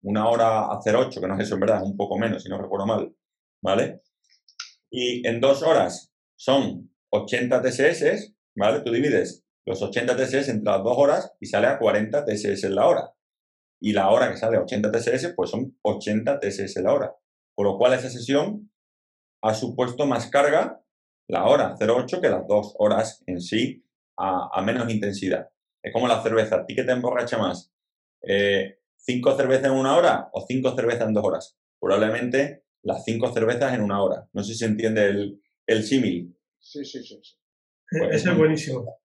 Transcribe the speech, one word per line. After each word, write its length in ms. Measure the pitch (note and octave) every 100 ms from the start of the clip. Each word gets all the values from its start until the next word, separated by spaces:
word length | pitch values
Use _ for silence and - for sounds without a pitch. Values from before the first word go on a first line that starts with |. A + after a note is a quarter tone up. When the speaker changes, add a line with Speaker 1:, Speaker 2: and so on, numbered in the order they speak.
Speaker 1:
una 240 | G2 G#2 A2
hora 380 | A#2 A2+ A2 -
a 140 | -
cero 220 | A2 A2 B2+
ocho, 140 | -
que 60 | F#2
no 80 | F#2+
es 80 |
eso 100 | -
en 80 | F#2+
verdad, 160 | G#2 G#2+
es 60 |
un 120 | G2 G2
poco 220 | G2+ G#2
menos, 260 | A2 G2+
si 60 | -
no 120 | F#2
recuerdo 240 | G2 G2 G2+
mal, 300 | G#2+ - _ _ _ _ _
¿vale? 380 | - G2 - - _ _ _ _ _ _ - _ _
Y 340 | B2+ B2 A#2+ B2
en 140 | A2+
dos 240 | C3 C3+
horas 500 | D#3+ D3 F2 F2+ - _ _ _
son 580 | - C#3 A2+ - - _ _
ochenta 520 | G#2 - B2 B2 B2+
T 80 | B2
S 180 | B2 C#3+
S, 480 | E3+ F#3 G#3+ - _ _
¿vale? 280 | - G2+ A2
Tú 100 | A#2+
divides 540 | A#2 D3 G#2+ F2+ - _ _ -
los 160 | -
ochenta 360 | G2 B2 B2 B2+
T 60 |
S 160 | B2+ C3+
S 120 | C3
entre 220 | G#2+ G#2
las 100 | G2
dos 140 | G2+ B2
horas 360 | C#3+ D#3 - _
y 60 | -
sale 220 | G2+ G#2+
a 120 | -
cuarenta 460 | A2 G2+ A2 C#3+ C#3+
T 80 |
S 180 | G#2+ G#2
S 160 | G2 G2
en 80 | G2
la 100 | C#3
hora. 280 | - - _ _ _ _ _ _ _
Y 120 | G#2+
la 160 | G2+ G2
hora 200 | A#2 A#2+
que 60 | F#2+
sale 220 | A2+ G#2+
a 40 |
ochenta 300 | - G#2+ G#2
T 60 | A2+
S 160 | A#2+ C3
S, 180 | F3 E3+
pues 140 | F2+
son 260 | A2 B2+ -
ochenta 540 | F3 - - G#2+ A2 C#3
T 80 | G2+
S 160 | G2 F#2+
S 160 | G2
la 120 | F#2+
hora. 200 | C#3+ - - _ _ _ -
Con 100 | G2+
lo 120 | F#2+
cual 160 | B2
esa 160 | B2+ B2
sesión 600 | A#2+ A2+ C#3 F#3 G#3+ - _ _ _ _ _ _ _
ha 120 | A2
supuesto 520 | A2 B2 A#2+ B2 A#2+ C#3+
más 220 | A#2+ A#2
carga 540 | C#3 D3 D3+ A3+ - _ _ _ _ _
la 160 | F2 G2+
hora 300 | C#3+ G#2 -
cero 180 | G#2+ B2
ocho 220 | B2+ F3+
que 80 | E3+
las 180 | F2+ -
dos 260 | G#2 G#2 -
horas 440 | G#2 G2+ A2+ - -
en 120 | F2+
sí 460 | F2 A2 C3 - _ _ _ -
a, 320 | F#2+ F#2 -
a 100 | F#2+
menos 280 | G2 B2 A#2
intensidad. 560 | A2 G#2 G2 - - - _ _ _
Es 120 | -
como 140 | A#2 B2
la 120 | A2
cerveza. 360 | A2+ A2+ A2 F#2
¿A 80 | -
ti 100 | G#2
qué 80 |
te 80 | A#2
emborracha 460 | B2+ B2 B2 A#2+ A#2
más? 340 | F#2+ F2 - _ _ _ _ _ -
Eh, 520 | G2 G2+ G2 G2 - _ _
¿cinco 400 | - B2 B2+ C3+
cervezas 300 | C3+ C3 C3+
en 100 | C3
una 180 | C3 D#3
hora 320 | F3 - -
o 120 | - -
cinco 300 | C3 B2+ B2
cervezas 320 | A#2 A#2 A2
en 60 |
dos 100 | G#2
horas? 340 | G#2 D#2+ - _ _ _
Probablemente 840 | - G2+ A2 A2+ B2 C3+ C#3 - _ _
las 220 | G#2 - -
cinco 260 | A2+ A#2+
cervezas 420 | A#2 A2+ B2 C3 A#2+
en 60 |
una 220 | G#2 G2+
hora. 240 | F#2+ - -
No 100 | G#2
sé 100 | G2+
si 60 | A2+
se 60 | A2+
entiende 400 | G#2+ A2+ A2 G2+
el, 360 | G2+ G2+ G2+ _ _ -
el 160 | A2
símil. 520 | G#2+ C3+ G#2+ F2 F2 _ _ _
Speaker 2:
Sí, 240 | - D3
sí, 180 | C#3 C3
sí, 180 | B2 A2
sí. 140 | - _ _ _ _ _ _
Speaker 3:
Eh, 80 | D#3+
Speaker 1:
Pues 100 | E3+
Speaker 3:
eso 80 | D#3
es 60 | F3
Speaker 1:
bueno. 140 | D#3+
Speaker 3:
buenísimo. 600 | D#3 D#3 D3 C3 G#2+ -